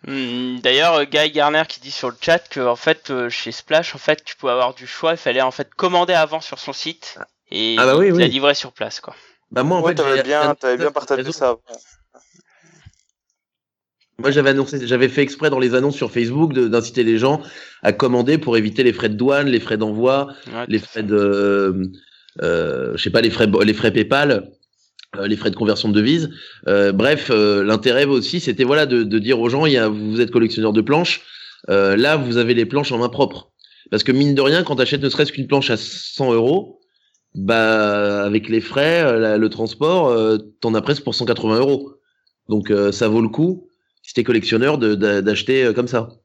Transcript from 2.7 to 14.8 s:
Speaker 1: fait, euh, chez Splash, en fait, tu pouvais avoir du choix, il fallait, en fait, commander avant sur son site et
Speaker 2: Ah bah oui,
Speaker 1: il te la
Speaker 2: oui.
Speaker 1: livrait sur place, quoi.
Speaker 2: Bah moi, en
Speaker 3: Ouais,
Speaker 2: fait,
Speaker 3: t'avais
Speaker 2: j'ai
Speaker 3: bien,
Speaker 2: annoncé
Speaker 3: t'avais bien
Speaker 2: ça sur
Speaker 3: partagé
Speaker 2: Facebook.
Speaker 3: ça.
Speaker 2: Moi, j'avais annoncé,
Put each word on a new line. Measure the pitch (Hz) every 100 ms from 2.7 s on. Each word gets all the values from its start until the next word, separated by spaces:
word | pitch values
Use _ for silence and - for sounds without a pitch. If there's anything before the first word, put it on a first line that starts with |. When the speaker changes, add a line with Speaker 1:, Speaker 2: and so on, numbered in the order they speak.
| 120
Speaker 1:
fait, | - - -
euh, | 131 120
chez | - -
Splash, | 113 - 156 175 143
en |
fait, | - 151 -
tu | -
pouvais | 135
avoir | 123 127
du | 123 127
choix, | - 160
il | 165
fallait, | - 123
en | 131
fait, | 131 143
commander | - 185 180 175 175
avant | 156 156
sur | - -
son | -
site | 135 160 - - - - _ _
et | 95 113 113
Speaker 2:
Ah | 127
bah | 143
oui, | 196
Speaker 1:
il |
te | 175
la | 127
Speaker 2:
oui. |
Speaker 1:
livrait | 131 143 143
sur | -
place, | - 104 -
quoi. | - - _ _ _
Speaker 2:
Bah | -
moi, | 139 180
en |
Speaker 3:
Ouais, | 165
Speaker 2:
fait, | 165
Speaker 3:
t'avais | 143 135
Speaker 2:
j'ai |
Speaker 3:
bien, | 131 147
Speaker 2:
annoncé | 147 143
Speaker 3:
t'avais | 131 123
bien | 147
Speaker 2:
ça |
sur |
Speaker 3:
partagé | 143 131 135
Speaker 2:
Facebook. | 131 160
Speaker 3:
ça. | 131 117 _ 117 _ _ _ _ _ 170 _ _ 160 160 - _ _ _ _ _ _ _ _ _ _ _ _ -
Speaker 2:
Moi, | 127
j'avais | 143 139
annoncé, | 135 139 143